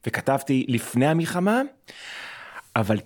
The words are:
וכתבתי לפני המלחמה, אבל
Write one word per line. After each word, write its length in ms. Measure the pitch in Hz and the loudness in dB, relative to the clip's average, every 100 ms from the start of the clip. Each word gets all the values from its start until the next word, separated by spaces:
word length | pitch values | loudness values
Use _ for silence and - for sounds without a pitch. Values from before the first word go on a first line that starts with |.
| - | -4
וכתבתי 600 | - - 135 - 131 131 | -2 0 0 2 0 2
לפני 380 | 117 - 120 139 | -2 0 2 4
המלחמה, 560 | 160 165 175 185 233 277 - - - - - - - - - - - | 4 0 0 2 2 0 -8 -20 -20 -16 -14 -14 -16 -16 -18 -4 -2
אבל 220 | 104 107 | 2 0